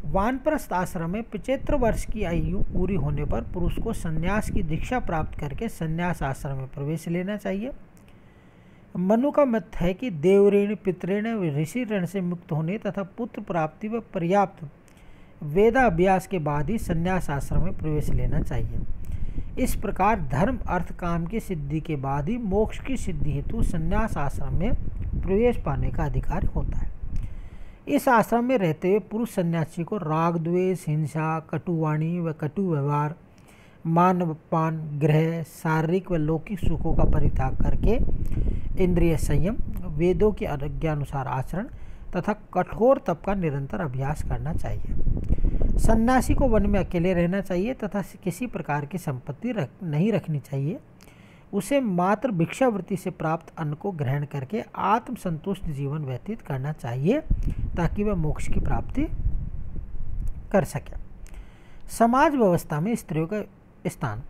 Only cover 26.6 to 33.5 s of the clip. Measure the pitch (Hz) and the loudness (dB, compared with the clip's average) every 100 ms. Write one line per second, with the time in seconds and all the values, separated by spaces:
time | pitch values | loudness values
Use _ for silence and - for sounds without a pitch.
26.6 | - - - - - - - - - - | 0 0 -2 -4 -4 -4 -4 -8 -12 -12
27.6 | - - - 285 269 233 - 233 240 262 | -14 -14 -2 0 4 4 4 2 2 2
28.6 | 180 156 185 208 202 214 233 - 170 165 | 2 0 2 0 0 -4 -4 -2 0 0
29.6 | 151 - 165 214 160 156 165 170 160 175 | -2 -4 -6 -4 -2 0 0 0 0 0
30.6 | 185 180 - 151 151 160 160 160 156 160 | 0 -2 -2 -2 -2 -2 -2 -4 -4 -6
31.6 | - 165 156 151 160 175 165 156 147 - | -2 -2 0 0 -2 -2 -4 -4 -6 -2
32.6 | 190 156 139 147 151 160 - - - | 0 0 0 0 0 -6 -18 -20 -20